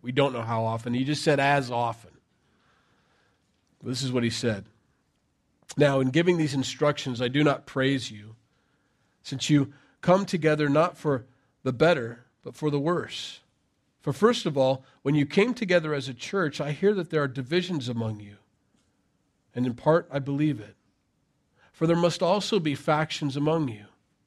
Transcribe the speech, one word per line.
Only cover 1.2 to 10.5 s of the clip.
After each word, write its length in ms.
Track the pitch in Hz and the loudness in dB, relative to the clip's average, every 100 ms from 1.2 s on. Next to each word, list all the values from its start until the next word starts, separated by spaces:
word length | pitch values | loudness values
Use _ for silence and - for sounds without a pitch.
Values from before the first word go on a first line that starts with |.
said, 160 | - 143 | 2 2
"As 320 | 139 143 127 | 4 2 0
often." 400 | 120 120 113 87 _ _ _ _ _ _ _ _ _ _ _ _ _ _ _ _ _ | -4 -4 -6 -14 _ _ _ _ _ _ _ _ _ _ _ _ _ _ _ _ _
This 220 | 110 127 | -8 -6
is 80 | 131 | -2
what 120 | 123 | 0
he 60 | 117 | 0
said. 360 | 110 123 101 - _ _ _ _ _ _ _ _ _ - - | 0 -2 -4 -6 _ _ _ _ _ _ _ _ _ -8 0
Now, 220 | 143 139 | 2 2
in 120 | 131 | 0
giving 260 | 139 175 175 | 2 2 2
these 160 | 156 | 0
instructions, 680 | 135 127 - 147 147 139 120 | -2 -4 -2 0 0 -4 -4
I 100 | 123 | -2
do 140 | 135 | 2
not 220 | 151 135 - | 2 0 -4
praise 460 | 135 131 135 - | -2 0 0 -4
you, 240 | 107 104 113 _ _ _ _ _ _ _ _ | -14 -18 -20 _ _ _ _ _ _ _ _
since 260 | - 135 - | -12 -6 2
you 240 | 147 139 - _ _ | 4 4 -4 _ _
come 260 | - 185 202 | 4 4 2
together 420 | 185 151 | 0 2